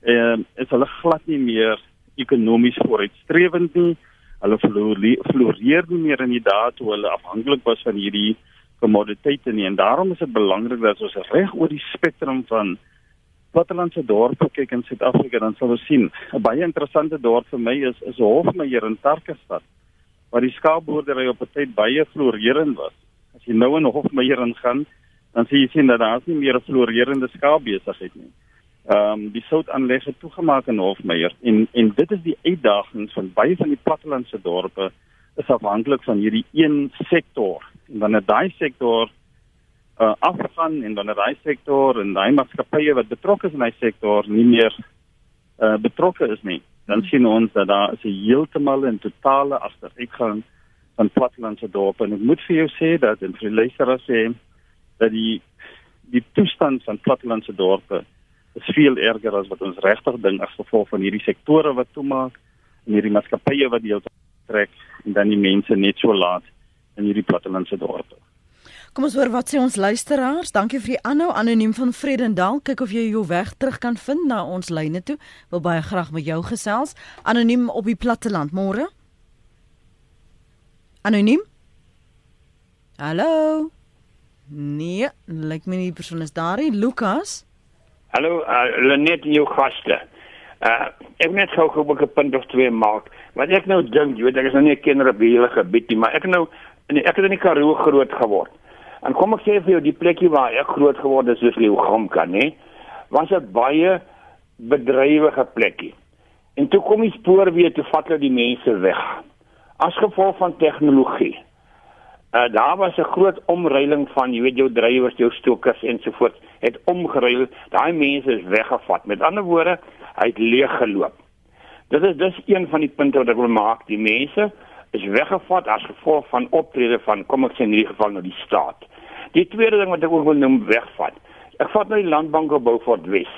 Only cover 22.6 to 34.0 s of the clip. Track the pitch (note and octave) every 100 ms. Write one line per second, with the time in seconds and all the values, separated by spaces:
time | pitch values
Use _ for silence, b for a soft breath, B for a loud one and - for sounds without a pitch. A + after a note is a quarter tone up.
22.6 | D#3 G#2 C#2+ _ _ _ _ - - A2+
23.6 | B2 D#3 D3 C3+ - C#3 B2+ C3 A#2+ A#2
24.6 | B2 B2+ D3+ _ _ _ _ A#2 A#2 C#3
25.6 | C3 D#3 C3+ A#2 A2+ A#2+ E3+ D#3+ C#3 B2+
26.6 | - C3+ A#2+ A2+ B2 C#3 B2+ - C#3+ D#3
27.6 | A#2+ F#2+ - F#2+ F#2 - - _ _ _
28.6 | _ _ - G#2 G#2 G#2+ G#2 G#2+ - D#3+
29.6 | D#3+ C3+ B2+ B2+ - C3 C#3 - E3 C#3
30.6 | B2+ A2 F#2+ G2 G2+ E2 E2+ - B2 G#2+
31.6 | A2+ B2 A2 G2+ E3 G3+ E3 D3+ D#3+ F3+
32.6 | B2 G2+ - A2 G#2 - F#2+ - C3 F3+
33.6 | D3+ C#3 - D#3